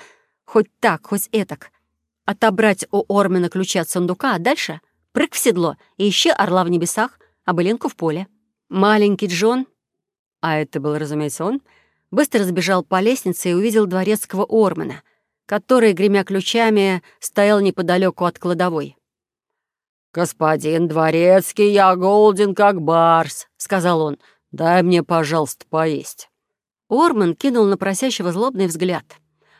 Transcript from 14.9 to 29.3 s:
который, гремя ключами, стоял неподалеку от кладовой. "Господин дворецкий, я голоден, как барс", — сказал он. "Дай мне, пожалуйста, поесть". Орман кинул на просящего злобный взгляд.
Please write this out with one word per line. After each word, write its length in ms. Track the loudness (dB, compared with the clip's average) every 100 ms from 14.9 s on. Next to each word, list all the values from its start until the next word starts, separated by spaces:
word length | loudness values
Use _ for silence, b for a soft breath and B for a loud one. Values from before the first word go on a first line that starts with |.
| -10 _ _ _ _ -8
который, 480 | -6 0 2 4
гремя 300 | 2 2 2
ключами, 800 | 0 -4 -2 0 2 2 2 -2 b b
стоял 400 | -8 0 2 4
неподалеку 680 | 2 -2 0 0 0 0 -4
от 140 | -4
кладовой. 580 | -6 -2 -2 -2 -8 -14 _ _ _ _ _ _ _ _ _ _ _ -4
"Господин 720 | -4 -2 0 0 0 0 0
дворецкий, 840 | 0 0 2 4 4 2 0 2
я 200 | 4 4 4
голоден, 580 | 2 4 4 4 0 2
как 260 | 2 2
барс", — 680 | 0 2 4 4 0 -6 -18 -16
сказал 420 | -6 -2 0 0
он. 180 | -2 -6 b b b
"Дай 280 | -4 2 2
мне, 220 | 4 2
пожалуйста, 640 | 2 0 0 -2 -4 -8 -6
поесть". 600 | -2 -2 -4 -8 -18 -20 _ _ _ _ _ -4
Орман 480 | 2 2 2 0 0
кинул 300 | -2 2 2
на 100 | 0
просящего 560 | -2 -4 -4 -4 -4
злобный 360 | -4 -4 -2 -4
взгляд. 360 | -2 -4 -6 -10 -20 _